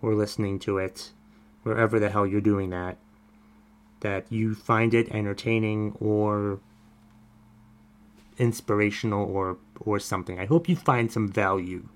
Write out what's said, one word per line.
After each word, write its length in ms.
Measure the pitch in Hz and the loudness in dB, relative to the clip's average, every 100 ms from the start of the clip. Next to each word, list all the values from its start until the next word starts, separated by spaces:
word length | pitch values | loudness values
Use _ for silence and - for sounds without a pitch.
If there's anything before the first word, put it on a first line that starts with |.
or 120 | 113 107 | 0 0
listening 420 | 104 - 104 98 | 0 -2 -4 -4
to 200 | - 98 | -2 -2
it, 340 | 95 - - - - - - _ | -4 -8 -18 -20 -20 -20 -20 _
wherever 380 | - 110 113 110 | -4 0 2 2
the 100 | 104 | 2
hell 160 | 101 98 | 2 0
you're 140 | 101 | 2
doing 300 | 104 101 95 | 2 2 0
that, 280 | 90 90 92 _ _ _ - _ - _ _ _ _ | -4 -6 -10 _ _ _ -20 _ -20 _ _ _ _
that 260 | 107 98 - | -4 -4 -4
you 220 | 113 110 | -2 0
find 400 | 107 - 113 113 | -2 0 2 4
it 140 | 117 117 | 4 2
entertaining 840 | 110 104 101 - 113 110 107 107 104 | -2 -4 -4 0 0 0 0 -4 -2
or 580 | 107 107 107 104 101 98 - _ - _ - - - - - - - - - - - - - - | 0 2 2 0 -2 -4 -10 _ -20 _ -20 -20 -20 -20 -20 -20 -20 -20 -20 -20 -20 -20 -20 0
inspirational 880 | 120 113 - 104 104 101 113 101 | 0 0 -2 2 2 0 -2 0
or, 340 | 98 95 95 90 - - | 0 -2 -2 -4 -12 -10
or 220 | - 104 | -2 -2
something. 400 | - 98 92 92 | -2 -6 -6 -8
I 60 | 98 | 2
hope 220 | 160 165 | 2 2
you 60 | |
find 380 | 170 - 127 117 | 0 2 2 2
some 160 | 113 104 | 0 -2
value. 600 | 95 98 98 90 90 - | 0 2 0 -2 -8 -12